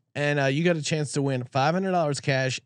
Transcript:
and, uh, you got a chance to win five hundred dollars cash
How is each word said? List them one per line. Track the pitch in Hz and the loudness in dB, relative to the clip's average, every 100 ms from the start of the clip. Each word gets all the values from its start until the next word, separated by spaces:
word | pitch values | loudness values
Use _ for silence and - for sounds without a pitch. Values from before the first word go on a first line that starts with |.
| _ | _
and, | - 147 147 | -2 0 2
uh, | |
you | 135 139 | 2 2
got | 170 165 | 2 0
a | |
chance | 139 156 143 | -2 -2 -2
to | 151 | -2
win | 139 127 | -2 -2
five | 123 165 156 | -2 0 2
hundred | 180 190 | 0 0
dollars | 180 151 139 | 0 0 -2
cash | - 135 131 - | 0 0 0 -4